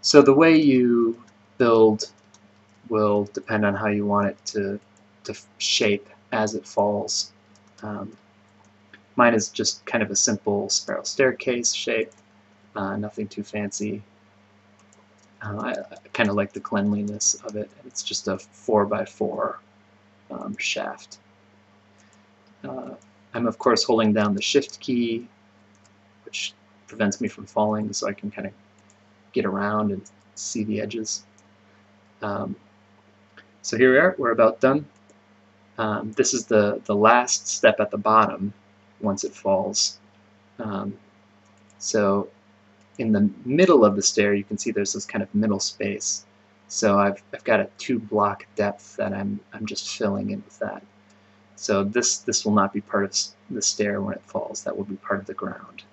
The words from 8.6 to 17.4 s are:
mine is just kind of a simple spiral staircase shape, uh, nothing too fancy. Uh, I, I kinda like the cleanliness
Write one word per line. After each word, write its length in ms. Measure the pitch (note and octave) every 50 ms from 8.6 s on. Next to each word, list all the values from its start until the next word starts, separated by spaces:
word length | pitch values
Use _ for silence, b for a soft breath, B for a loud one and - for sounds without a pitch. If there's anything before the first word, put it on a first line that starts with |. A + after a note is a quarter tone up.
| _ _ _ _ _ _ - - _ _ _
mine 180 | - A#2+ A#2+ A#2
is 160 | A2 G#2 -
just 340 | - - A2 - - - _ -
kind 160 | - A#2+ G#2+
of 80 | G2
a 40 | G#2
simple 540 | - - - G#2+ G#2 _ - G2+ G2+ G#2 G#2
spiral 360 | - - - - - - -
staircase 680 | - - - C3+ C3 A#2+ - - - B2 A#2+ A#2+ - -
shape, 380 | - - - A#2 A2+ A2 - _ _ _ _ _ _ _ _ _ _ _ _ _
uh, 200 | G#3+ G3 F#3+ G2 -
nothing 300 | G#3 - - - A2 G#2+
too 140 | - -
fancy. 600 | G#3 - - G#2+ - G3+ - - G#2 G#2+ G#2 G#2 G2+ _ _ _ _ _ _ _ _ _ _ _ _ _ _ _ _ _ _ _ _ _ _ _ _ _ _ _
Uh, 160 | - G#2 G2+ G#2
I, 140 | G#2+ A#2+
I 360 | - - - - - - _ - _
kinda 200 | - A#2 G#3 G3+
like 200 | G3+ G3+ G3+ _
the 60 | G2+
cleanliness 840 | - - - - G2 G#2 G#2 G#2 G#2 G#2 G#2 G#2 - - - -